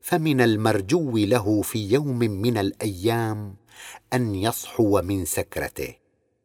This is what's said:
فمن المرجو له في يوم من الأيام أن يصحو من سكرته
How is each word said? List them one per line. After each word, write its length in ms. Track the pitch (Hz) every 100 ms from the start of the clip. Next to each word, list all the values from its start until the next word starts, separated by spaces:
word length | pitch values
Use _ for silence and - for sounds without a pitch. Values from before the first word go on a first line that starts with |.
فمن 380 | - 180 160 135
المرجو 760 | 120 107 110 104 95 175 151 113
له 440 | 101 120 101 107
في 280 | 95 113 101
يوم 280 | 127 147 123
من 400 | 117 98 117 113
الأيام 960 | 98 - 107 92 101 117 110 107 101 95 _ - - - _
أن 220 | 127 120 98
يصحو 680 | 107 - - - 110 98
من 240 | 90 98 87
سكرته 720 | - - - 71 - 65 - _ _ _ _